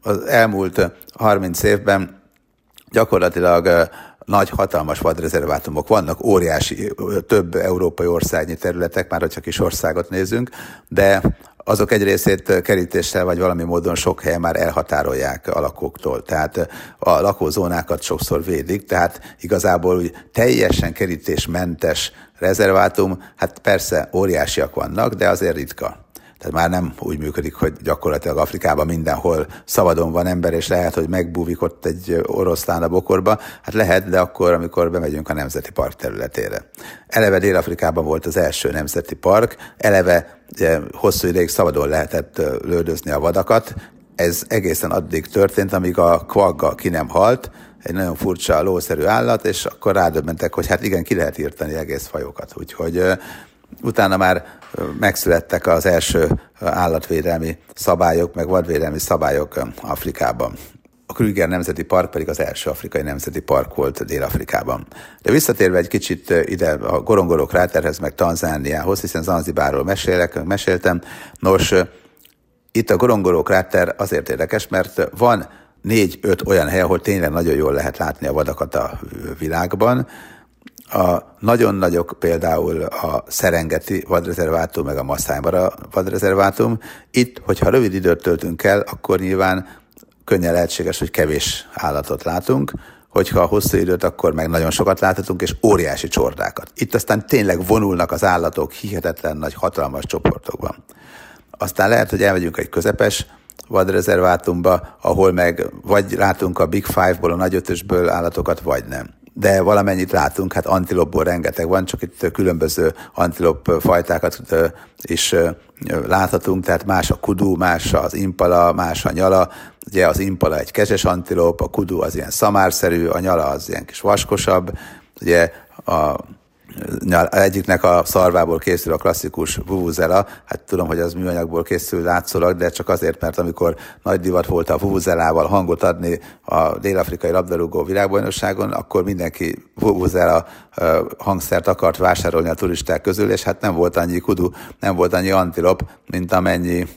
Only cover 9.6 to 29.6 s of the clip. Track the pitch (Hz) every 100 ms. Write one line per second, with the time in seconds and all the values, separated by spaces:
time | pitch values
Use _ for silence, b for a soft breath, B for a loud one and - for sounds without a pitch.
9.6 | 90 - 85 82 - 92 95 113 123 B
10.6 | B B B 95 98 98 - B B _
11.6 | - 104 104 110 101 95 - 98 - 92
12.6 | - 98 90 90 85 98 90 85 92 85
13.6 | 85 87 87 85 - 85 76 85 85 82
14.6 | 85 78 73 73 71 65 67 65 - -
15.6 | 71 - 73 - - 62 - 80 76 -
16.6 | 80 B B B - 78 98 98 78 78
17.6 | 87 85 78 78 - 80 - 78 85 82
18.6 | 69 101 - 90 85 - - - 87 90
19.6 | 95 87 87 90 87 - B - 120 120
20.6 | 101 - 85 82 95 82 - 76 - 85
21.6 | 90 80 85 76 - B B _ 92 95
22.6 | 101 95 95 - 95 90 B B 92 -
23.6 | - 95 - 85 76 90 95 80 73 -
24.6 | 69 - 71 78 117 95 92 90 92 78
25.6 | 69 - - - _ - B B - 76
26.6 | 85 90 87 76 - 80 76 73 73 -
27.6 | 80 73 78 76 82 73 82 73 76 -
28.6 | - 73 76 82 78 71 87 80 76 B